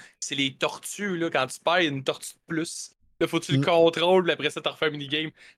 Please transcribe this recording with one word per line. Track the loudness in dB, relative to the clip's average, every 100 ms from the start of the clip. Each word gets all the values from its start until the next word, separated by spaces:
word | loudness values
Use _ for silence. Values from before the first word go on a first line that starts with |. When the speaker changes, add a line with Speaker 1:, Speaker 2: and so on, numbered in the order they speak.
| -14 _
Speaker 1:
c'est | -8 -2
les | -2 -2
tortues, | -4 -4 -10 -8 -4 -2
là, | -2
quand | 0 -2
tu | -2
perds, | 0 2
il | 0
y |
a |
une | -2
tortue | -4 -6 -10
de | -18 -8
plus. | -6 -6 -10 -16 _ _ _
Là, | -2
faut | -2
que | 0
tu | 0
Speaker 2:
Mm. |
Speaker 1:
le | 4
contrôles, | 6 6 4 4 4
puis | 4
après | 0 -2
ça, | -4
t'en | -6
refais | -2 -2
un |
minigame. | -2 -4 -4 -4 -10 -20